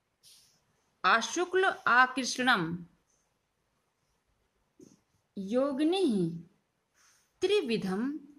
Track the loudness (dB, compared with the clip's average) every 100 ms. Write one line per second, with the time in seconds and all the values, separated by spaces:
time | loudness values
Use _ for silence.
0 | _ _ -20 -20 _ _ _ _ _ _
1 | 2 2 0 -4 -2 0 0 0 2 4
2 | 4 0 -6 -2 0 2 0 -6 -12 _
3 | _ _ _ _ _ _ _ _ _ _
4 | _ _ _ _ _ _ _ _ -20 _
5 | _ _ _ -12 -4 0 0 0 0 2
6 | 2 2 0 -4 -14 _ _ _ _ _
7 | _ _ _ _ 0 0 0 -2 -2 -2
8 | -4 -6 -12